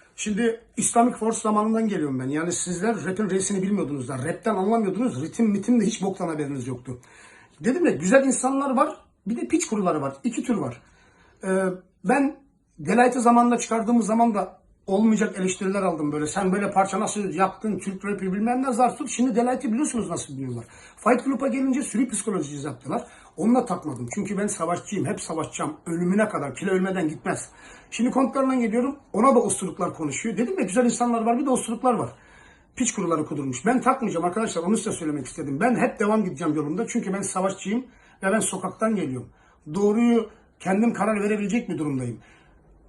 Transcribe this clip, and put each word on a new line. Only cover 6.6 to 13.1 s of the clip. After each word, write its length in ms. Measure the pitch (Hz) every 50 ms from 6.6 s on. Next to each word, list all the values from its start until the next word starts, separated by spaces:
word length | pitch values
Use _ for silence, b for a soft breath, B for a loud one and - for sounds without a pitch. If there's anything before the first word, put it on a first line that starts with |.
| 113
yoktu. 320 | 131 123 123 - 135 127 123 B B B B B B B B B B B _
Dedim 260 | 147 220 269 359 349
ya, 60 | 247
güzel 320 | 165 135 165 185 254 269 269
insanlar 520 | 269 - - - 262 269 269 269 269 247
var, 220 | 262 311 320 - - _ _ _ _ _
bir 100 | 196 233
de 100 | - -
piç 200 | - 320 311 -
kuruları 340 | - 220 202 185 175 151 151
var. 140 | 139 135 131 - -
İki 200 | 240 - - 240
tür 120 | - 226
var. 260 | 180 143 127 120 - b b b b b b b b b b b _ -
Ee, 200 | 190 190 190 190 190 185 - - _ _ _ -
ben 320 | 190 254 285 269 294 - - _ _ _ _ _ _ _ -
Delight'ı 420 | 147 160 202 240 247 254